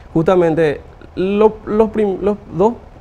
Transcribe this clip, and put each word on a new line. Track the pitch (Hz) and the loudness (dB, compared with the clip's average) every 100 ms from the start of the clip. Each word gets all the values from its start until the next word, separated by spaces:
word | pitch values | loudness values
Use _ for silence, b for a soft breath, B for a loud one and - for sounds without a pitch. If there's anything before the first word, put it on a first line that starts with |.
| B | B
justamente | 160 165 185 170 156 160 139 - - - | -2 0 2 2 2 0 -2 -10 -20 -14
lo, | - 185 202 214 214 | -6 -2 2 2 0
los | - 214 220 | -4 0 0
prim-, | 214 208 185 | 0 -2 -2
los | 190 208 - | -2 -4 -6
dos | 160 208 240 - - | 0 0 -2 -14 -14